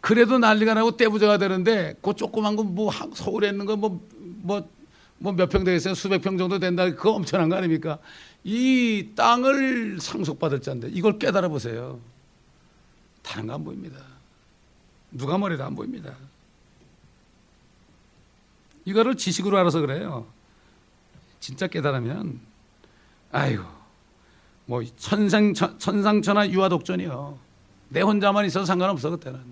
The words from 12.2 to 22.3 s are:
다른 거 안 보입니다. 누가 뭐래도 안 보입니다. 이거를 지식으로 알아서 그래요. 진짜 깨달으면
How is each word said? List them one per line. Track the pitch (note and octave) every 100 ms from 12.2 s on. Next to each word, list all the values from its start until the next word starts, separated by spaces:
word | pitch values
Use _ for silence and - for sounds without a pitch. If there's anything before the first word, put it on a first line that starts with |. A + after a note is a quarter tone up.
| _ _ _ _ _ _ _ _ _ _
다른 | - - G#2+
거 |
안 | C#3+
보입니다. | D3+ - - C3 - C2 _ _ _ _ _ _ _ _ _
누가 | B2+ C3+ F#3
뭐래도 | G3 D#3
안 | C3+
보입니다. | - - A3+ C#3+ C3 C3+ _ _ _ _ _ _ _ _ _ _ _ _ _ _ _ _ _ _ _ _ _ _ _ _ _
이거를 | F3+ G3+ A3+
지식으로 | C4 F#3 E3+ G3 G3
알아서 | F3 D#3+
그래요. | C#3+ D3 F#3 B2+ G#2+ _ _ _ _ _ _ _ _ - _ _
진짜 | - C3 F#3
깨달으면 | E3+ C#3+ C3+ A#2+ D#3+ F3